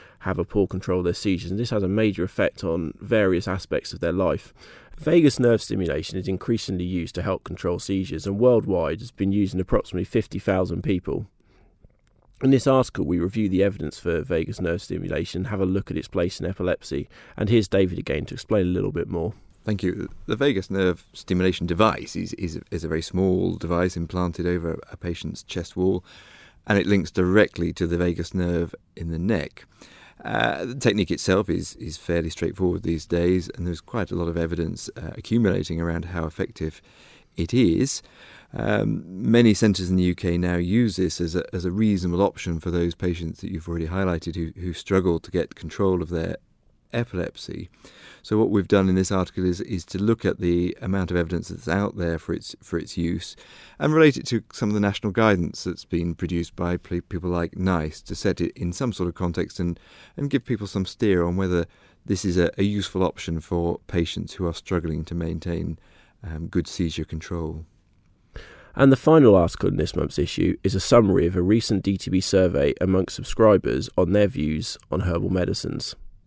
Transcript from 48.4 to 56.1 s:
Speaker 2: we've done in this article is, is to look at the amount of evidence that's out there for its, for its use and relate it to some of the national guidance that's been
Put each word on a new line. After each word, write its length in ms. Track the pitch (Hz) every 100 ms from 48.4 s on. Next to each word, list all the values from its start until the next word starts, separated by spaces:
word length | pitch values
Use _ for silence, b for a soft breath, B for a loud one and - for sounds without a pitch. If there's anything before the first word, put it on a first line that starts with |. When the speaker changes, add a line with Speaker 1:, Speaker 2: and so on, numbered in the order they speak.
| 110
Speaker 2:
we've 160 | - 90
done 220 | 101 95
in 80 | 92
this 160 | 95
article 320 | 95 90 -
is, 160 | 90 90
is 240 | - 90
to 140 | - 95
look 220 | 104 113
at 160 | 92 -
the 360 | 90 87 90 -
amount 300 | 90 98 90
of 40 | 90
evidence 300 | 85 85 -
that's 220 | 85 -
out 280 | 92 101 98
there 220 | 85 82
for 140 | -
its, 240 | 85 - -
for 160 | - 82
its 200 | - -
use 400 | 85 90 - - B B B B
and 160 | 147
relate 220 | 156 156 -
it 100 | -
to 160 | 113 -
some 160 | - 107
of 60 |
the 60 | 104
national 320 | 101 - 107
guidance 500 | 95 110 95 85 -
that's 220 | 92 -
been 320 | - 85 85